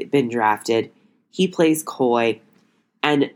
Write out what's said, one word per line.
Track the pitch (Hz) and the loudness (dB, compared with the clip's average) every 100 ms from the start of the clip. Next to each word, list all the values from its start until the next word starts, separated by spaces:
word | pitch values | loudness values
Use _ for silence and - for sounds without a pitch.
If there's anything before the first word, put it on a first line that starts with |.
| - | -2
been | 143 120 | -2 0
drafted. | 120 107 104 - 113 110 _ _ _ _ | 0 0 0 0 -2 -2 _ _ _ _
He | - 185 | -2 -2
plays | - 160 156 | 2 2 2
coy. | - - 127 117 117 110 _ _ _ _ _ _ | -4 -2 0 2 0 -2 _ _ _ _ _ _
And | 147 147 131 | 0 0 0